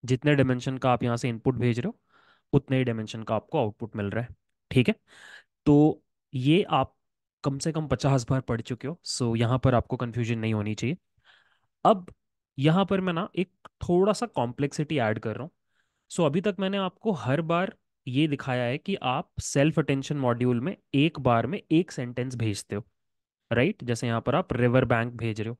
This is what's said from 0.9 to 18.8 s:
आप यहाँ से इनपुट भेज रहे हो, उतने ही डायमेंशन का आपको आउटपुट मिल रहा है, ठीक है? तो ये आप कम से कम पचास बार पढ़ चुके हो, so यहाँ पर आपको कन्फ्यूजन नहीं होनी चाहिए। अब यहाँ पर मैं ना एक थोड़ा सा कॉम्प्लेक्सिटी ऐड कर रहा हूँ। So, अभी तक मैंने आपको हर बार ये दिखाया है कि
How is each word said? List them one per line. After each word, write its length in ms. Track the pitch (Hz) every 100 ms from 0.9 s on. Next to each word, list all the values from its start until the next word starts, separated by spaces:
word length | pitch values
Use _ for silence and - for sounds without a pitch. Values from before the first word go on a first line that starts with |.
आप 120 | 123
यहाँ 140 | 120 117
से 120 | 127
इनपुट 260 | 113 135 131
भेज 240 | 120 117
रहे 80 | 170
हो, 120 | - _ _ _ _ _
उतने 240 | 143 - 131
ही 60 |
डायमेंशन 400 | 123 110 107 113
का 120 | 110 110
आपको 240 | - 156
आउटपुट 360 | 110 - 113 110
मिल 140 | 101
रहा 140 | 107
है, 120 | 123 - _ _ _
ठीक 160 | 131 127
है? 80 | 220 _ - - - _ _ -
तो 380 | 147 156 160 _ _ _
ये 300 | 131 127 170
आप 320 | - 147 135 _ _ _ _ _
कम 140 | 143 135
से 140 | 165
कम 160 | 156 151
पचास 380 | 131 143 135 117
बार 120 | 131
पढ़ 200 | - 117
चुके 260 | - 123 127
हो, 120 | 175 -
so 300 | - 120 113
यहाँ 240 | 117 127
पर 160 | 135 120
आपको 220 | - 123
कन्फ्यूजन 420 | 120 117 113 113
नहीं 140 | 110
होनी 220 | 107 104 110
चाहिए। 220 | 117 180 _ _ _ _ _ _ _ _ -
अब 280 | 214 180 - _ _ _ -
यहाँ 260 | 143 175 190
पर 160 | 196
मैं 120 | 185
ना 160 | 165 - -
एक 160 | 190 _ -
थोड़ा 460 | _ - 175 196
सा 120 | 202 240
कॉम्प्लेक्सिटी 720 | - 120 120 143 - 147 151
ऐड 220 | 110 110
कर 160 | 113 107
रहा 80 |
हूँ। 80 | 147 _ _ _ _ _ _
So, 140 | - 156
अभी 160 | 165
तक 140 | 208 196
मैंने 180 | 190 196
आपको 340 | 185 _ 220
हर 300 | 160 113 143
बार 340 | 165 170 196 - _ _ -
ये 200 | 127 156
दिखाया 360 | 139 139 123
है 140 | 120
कि 180 | 143